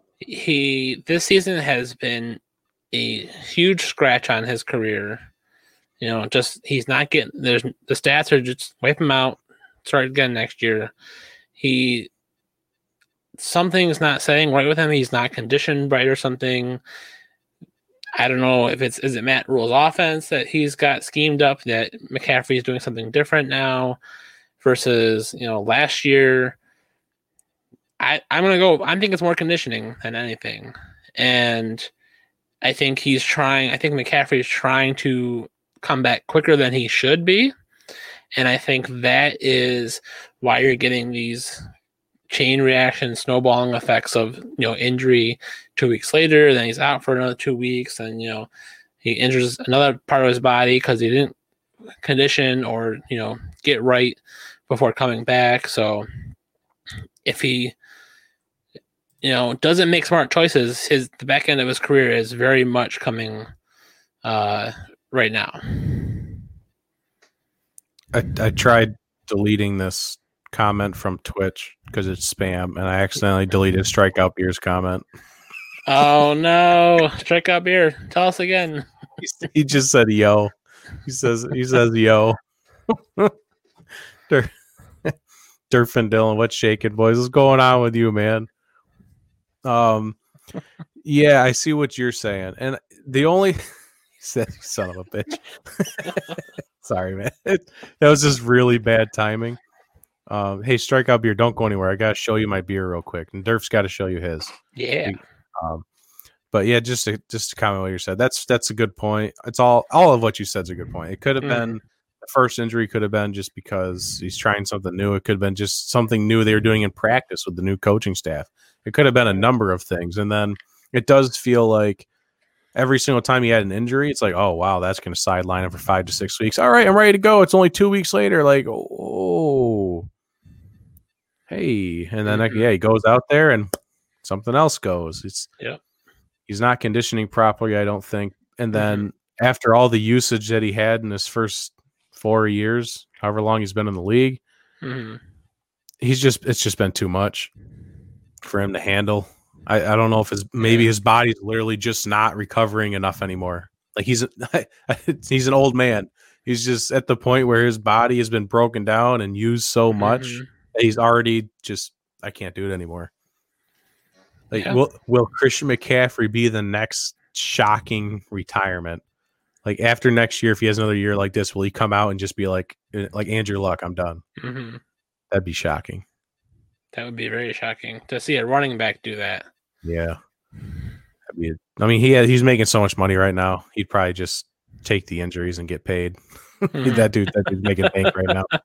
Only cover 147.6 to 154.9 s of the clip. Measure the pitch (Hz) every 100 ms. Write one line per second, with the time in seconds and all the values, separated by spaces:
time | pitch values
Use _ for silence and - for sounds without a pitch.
147.6 | - - - - - - _ _ - 101
148.6 | 98 90 101 98 104 104 95 _ _ _
149.6 | - 107 90 110 113 110 107 101 101 123
150.6 | 113 117 117 104 104 113 120 110 101 113
151.6 | 110 107 113 110 104 104 110 98 101 113
152.6 | 110 107 104 98 95 - 95 92 90 87
153.6 | - _ _ - 98 117 127 - 120 165
154.6 | - _ -